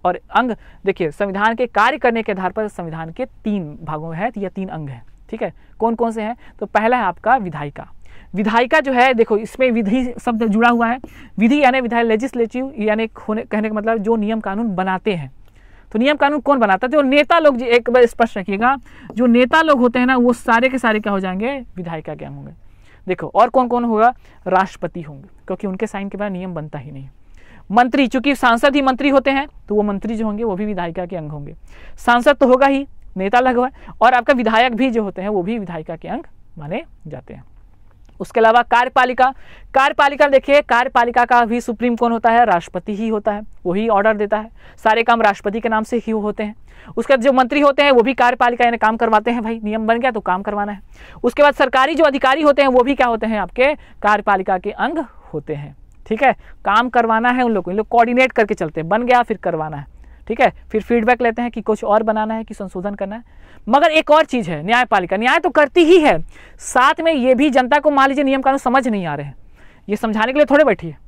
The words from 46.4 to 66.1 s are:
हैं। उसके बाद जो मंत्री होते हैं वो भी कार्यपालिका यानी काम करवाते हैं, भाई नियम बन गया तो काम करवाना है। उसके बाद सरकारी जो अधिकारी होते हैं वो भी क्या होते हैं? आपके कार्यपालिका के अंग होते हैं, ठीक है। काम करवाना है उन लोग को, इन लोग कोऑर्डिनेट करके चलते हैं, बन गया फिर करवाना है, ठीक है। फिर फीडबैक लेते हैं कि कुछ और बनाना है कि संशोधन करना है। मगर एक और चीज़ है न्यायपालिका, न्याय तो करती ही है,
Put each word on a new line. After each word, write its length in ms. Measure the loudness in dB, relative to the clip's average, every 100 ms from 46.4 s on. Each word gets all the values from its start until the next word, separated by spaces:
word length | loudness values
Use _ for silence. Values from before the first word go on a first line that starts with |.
हैं। 120 | -8 -10 -20 -20 -10 -8
उसके 160 | 0
बाद 80 | 2
जो 120 | 4
मंत्री 280 | 2 2 2
होते 220 | 2 4
हैं 80 | 4
वो 100 | 4
भी 120 | 2
कार्यपालिका 520 | 2 0 2 0 2 0
यानी 120 | 2
काम 200 | 0 0
करवाते 340 | 2 2 2
हैं, 100 | -4
भाई 160 | -4 -6
नियम 240 | -6 -4 0
बन 120 | 0
गया 120 | 0
तो 80 | -4
काम 220 | -4 -4
करवाना 300 | -4 -6 -6
है। 100 | -8 -16 -20 -20 -4
उसके 200 | -4 4
बाद 100 | 2
सरकारी 420 | 4 0 2 0 2
जो 80 |
अधिकारी 380 | 2 2 0 2
होते 200 | 2 4
हैं 80 | 4
वो 140 | 4
भी 120 | 2 2
क्या 120 | 0
होते 200 | 0 -2
हैं? 120 | -4
आपके 340 | -4 0 0 0 -10 -4
कार्यपालिका 560 | 0 0 2 0 0 -4
के 140 | -4
अंग 280 | -4 -4 -4 -8 -14 -12
होते 220 | -12 -8 -10
हैं, 200 | -12 -20 -20 -20 -8
ठीक 160 | 0
है। 100 | 0 0 -10 -8 0
काम 240 | 0 2
करवाना 400 | 0 2 0 0
है 140 | 0
उन 80 | 0
लोग 120 | 0
को, 80 | -2
इन 60 | -6
लोग 100 | 0
कोऑर्डिनेट 440 | 2 2 2 2
करके 220 | 2 -2
चलते 280 | -2 -6 -6
हैं, 80 | -4
बन 140 | -2
गया 200 | 2 2
फिर 140 | 2 -4
करवाना 400 | -4 -4 -6 -10
है, 100 | -14 -20 -20 -20 -10
ठीक 140 | 0
है। 80 | 0 0 -6
फिर 120 | -6
फीडबैक 400 | 0 0 2 2
लेते 200 | 0 -2
हैं 100 | -8
कि 100 | -6
कुछ 220 | -4 -4
और 200 | 0 0
बनाना 300 | 2 -2 -4
है 100 | -6
कि 100 | -10
संशोधन 420 | -14 -12 -8 -10 -8
करना 200 | -10 -12
है। 80 | -18 -20 -20 -16 0
मगर 220 | 2 4
एक 200 | 2 4
और 140 | 2 4
चीज़ 240 | -2 -4
है 120 | -6
न्यायपालिका, 540 | 0 0 2 0 0 -2
न्याय 220 | 2 2
तो 100 | 2
करती 320 | 2 2 4
ही 180 | 6 6
है, 200 | 6